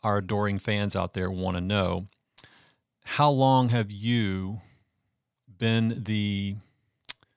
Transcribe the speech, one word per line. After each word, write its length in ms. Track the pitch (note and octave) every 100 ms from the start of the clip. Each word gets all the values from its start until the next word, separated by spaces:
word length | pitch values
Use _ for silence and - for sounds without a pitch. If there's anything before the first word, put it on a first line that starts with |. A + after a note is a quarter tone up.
our 160 | A2 G#2
adoring 400 | F#2 G#2 G#2 G2
fans 360 | - G#2 G2+ F#2+
out 160 | F2
there 180 | F#2+ F#2
wanna 300 | F#2 F#2 F2+
know, 460 | F#2 G#2 F2+ F2+ G2+ _ _ - - - _ _ _ _
how 260 | - - D3
long 380 | C3+ C3+ C3 B2
have 200 | A#2+ G#2
you 720 | G2+ A2+ A#2+ G2+ F#2+ F#2+ G#2+ - _ _ _ _ _ _ _ _ F#2+
been 460 | A2+ A2+ A2+ A#2+
the 500 | G#2+ G#2+ G#2 G2 G2 G#2 - _ _ _ - - _